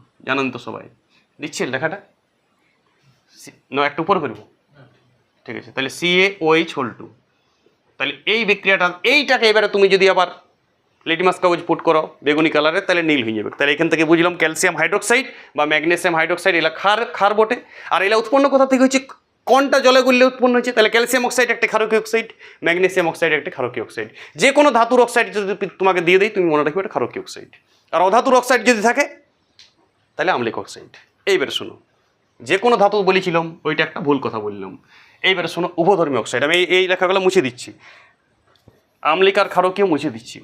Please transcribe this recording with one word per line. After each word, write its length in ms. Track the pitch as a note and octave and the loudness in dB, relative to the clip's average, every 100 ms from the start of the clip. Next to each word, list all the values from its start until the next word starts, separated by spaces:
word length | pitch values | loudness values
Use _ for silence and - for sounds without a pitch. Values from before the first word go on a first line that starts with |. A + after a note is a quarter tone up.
| _ _ - | _ _ -6
জানেন 240 | C3+ C3 | -4 -4
তো 80 | B2+ | -8
সবাই। 300 | - G#2+ A#2+ _ _ _ _ _ | -12 -14 -16 _ _ _ _ _
দিচ্ছে 260 | D3 - D#3 | -14 -8 -6
লেখাটা? 320 | C3 D#3+ G3+ - _ _ _ _ _ _ _ _ _ _ _ _ - | -4 -6 -8 -16 _ _ _ _ _ _ _ _ _ _ _ _ -20
সি-, 360 | - - _ | -20 -20 _
না, 120 | C3 C#3+ | -4 -2
একটু 160 | C#3+ | -2
উপরে 180 | E3 F#3 | -2 -2
করবো? 220 | C#3+ G2+ - _ _ _ - _ _ _ _ _ | -4 -10 -18 _ _ _ -20 _ _ _ _ _
ঠিক 120 | - A2 | -16 -16
আছে, 140 | A2 | -10
তাহলে 180 | C3 C3+ | -8 -8
সিএওএইচ 800 | - F3 F3+ G3 G3 D#3+ D#3+ E3 - | -4 0 2 2 0 0 0 0 -6
হোল 140 | A#2+ F#2+ | -8 -10
টু। 80 | - _ _ _ _ _ _ _ _ - | -20 _ _ _ _ _ _ _ _ -8
তাহলে 160 | C#3 D3 - | -8 -6 -4
এই 180 | A3 | -2
বিক্রিয়াটা, 420 | G#3 G3 F#3+ F#3+ F3+ - | 0 0 0 0 0 -2
এইটাকে 440 | A#3 D4 B3 B3+ A3+ | 0 0 2 2 4
এবারে 200 | G#3+ G#3 | 2 2
তুমি 200 | G3+ G3 | 2 4
যদি 220 | F#3+ F#3 | 4 4
আবার 180 | F#3 F3 - _ _ _ _ _ _ - | 4 0 -4 _ _ _ _ _ _ -4
লিটমাস 320 | E3 F#3 F3+ | 0 0 2
কাগজ 200 | F#3 E3+ E3+ | 0 0 -2
পুট 140 | D#3+ | -2
করো 340 | E3 D#3 - - | 0 0 -2 -4
বেগুনি 280 | C#3+ D3+ D#3+ | 0 2 2
কালারে, 300 | D3+ D3+ F3 | 2 0 0
তাহলে 220 | G3 F3 | -2 -2
নীল 200 | D#3+ D3 | 0 0
হয়ে 100 | A2+ | -2
যাবে। 160 | A2 G#2+ - | -6 -6 -2
তাহলে 140 | C#3+ | 0
এখান 160 | D3 E3 | 0 0
থেকে 160 | D#3 | 2
বুঝলাম 300 | D#3+ E3+ F3 E3+ | 4 4 2 0
ক্যালসিয়াম 400 | D#3+ D#3 F#3 D#3 | -2 0 -2 0
হাইড্রোক্সাইড 500 | E3 G3+ - B3 B3+ - - - | -2 -2 0 -2 -2 -12 -10 -4
বা 80 | D3+ | 0
ম্যাগনেসিয়াম 480 | D#3 D#3+ F3 F3+ E3 | 0 0 0 0 0
হাইড্রোক্সাইড 380 | E3 E3+ F#3+ E3 | 0 0 0 0
এলা 140 | D#3 | 0
ক্ষার, 300 | - G3 G#3+ A3+ | 0 0 0 -2
ক্ষার 220 | - G3+ | 0 0
বটে। 220 | G#3 A3 B3 - - - | 2 0 -2 -8 -20 -4
আর 120 | E3 | -2
এলা 140 | F#3+ A3 | 2 0
উৎপন্ন 320 | A3+ C#4 C#4 | 2 2 4
কোথা 180 | C4+ C4 | 2 2
থেকে 160 | C4 | 4
হচ্ছে? 180 | C4 C4 C4+ - _ _ - | 2 2 -4 -14 _ _ 0
কোনটা 320 | B3 C#4 C4+ | 2 4 2
জলে 220 | B3+ C4 | 4 4
গুললে 220 | C4 B3 | 4 4
উৎপন্ন 320 | B3+ B3+ B3 B3 | 2 2 2 2
হচ্ছে? 160 | B3 | 0
তাহলে 180 | A#3+ G#3+ | 2 2
ক্যালসিয়াম 340 | A#3 A#3+ B3+ A#3+ | 2 0 0 0
অক্সাইড 240 | - A#3+ | 0 0
একটা 160 | A3+ G#3+ | 0 -2
ক্ষারকীয় 340 | G#3+ G#3+ A3 | -2 0 0
অক্সাইড, 260 | A3 A3+ G#3+ - - - | 0 -4 -4 -12 -20 -6
ম্যাগনেসিয়াম 440 | E3 F3 F#3 F#3 E3 | -2 0 0 0 -6
অক্সাইড 240 | D#3 E3 | -2 -2
একটা 180 | D3+ - | -2 -4
ক্ষারকীয় 340 | - B2 A#2+ | -6 -6 -6
অক্সাইড। 240 | G#2 - G#2+ - - D3 | -10 -10 -12 -14 -20 0
যে 160 | A#3+ | 2
কোনো 180 | C#4 D4 | 4 4
ধাতুর 300 | A#3 A#3 B3 | 4 4 4
অক্সাইড 240 | A#3+ A#3+ G3 | 4 0 -2
যদি 200 | G3 G3 | -4 -6
পি-, 220 | G#3 F#3 - | -6 -8 -2
তোমাকে 220 | F#3+ F#3 | 0 0
দিয়ে 180 | E3 F#3 | 2 2
দেয়, 120 | G#3+ | 2
তুমি 160 | G3 E3+ | 0 0
মনে 120 | D3+ | 0
রাখবে 160 | D3 F#3 | 0 -4
এটা 80 | F#3+ | -6
ক্ষারকীয় 340 | - A2+ G2 | -6 -6 -6
অক্সাইড। 260 | F#2+ - - - _ _ _ | -14 -16 -20 -20 _ _ _
আর 80 | E3 | 0
অধাতুর 320 | F#3 A3 B3 B3+ | 2 2 4 2
অক্সাইড 240 | B3+ B3 G#3+ | 2 2 2
যদি 160 | A3+ | 2
থাকে, 220 | A3 A#3+ D4+ - _ _ _ - - _ _ _ _ - | 2 0 -4 -8 _ _ _ -20 -20 _ _ _ _ -4
তাহলে 160 | E3 | -2
আম্লিক 260 | D3+ A#2 G#2 | -2 -4 -6
অক্সাইড। 340 | F#2+ - - - _ _ - | -12 -16 -20 -20 _ _ -2
এইবারে 240 | F3+ C3+ | 0 -2
শোনো, 240 | - G#2 G#2 _ _ _ _ _ _ | -6 -10 -14 _ _ _ _ _ _
যে 180 | A#2 F#3+ | -4 0
কোনো 180 | A#3+ A#3 | 2 2
ধাতু 260 | G3+ G#3 | 2 2
বলেছিলাম, 580 | F#3+ F#3+ F#3+ E3 E3 D#3+ | 0 0 0 -2 -4 -6
ওইটা 180 | D3+ D#3 | -4 -2
একটা 160 | D#3 - | -4 -4
ভুল 180 | C#3+ C#3 | -2 0
কথা 200 | A#2 A2 | -2 -8
বললাম। 340 | G#2 G2+ F#2+ F#2 _ _ _ _ | -8 -10 -14 -16 _ _ _ _
এইবারে 260 | F#3 F#3 E3 | -2 -2 -4
শোনো, 200 | E3+ F3 - | -6 -6 -2
উভধর্মী 400 | F3 F#3 D#3 B2 | 0 2 0 -2
অক্সাইড, 260 | - B2 | -4 -2
আমি 100 | C#3+ F3 | 0 0
এই, 80 | |
এই 240 | F3+ F#3 F#3 | 2 0 0
লেখাগুলো 320 | F#3 F3+ G3 | 0 0 0
মুছে 220 | F#3 F3+ | 2 2
দিচ্ছি, 300 | C3 A#2+ - - - - _ _ _ _ _ _ _ _ _ _ | 0 -6 -16 -20 -20 -20 _ _ _ _ _ _ _ _ _ _
আম্লিক 360 | D3 E3 F#3+ G3 | -2 2 2 2
আর 100 | G3 | 0
ক্ষারকীয় 380 | F3+ F#3 F#3 G3 | 0 0 0 0
মুছে 240 | D3 D#3 | 0 -2
দিচ্ছি, 300 | - - - | -8 -14 -10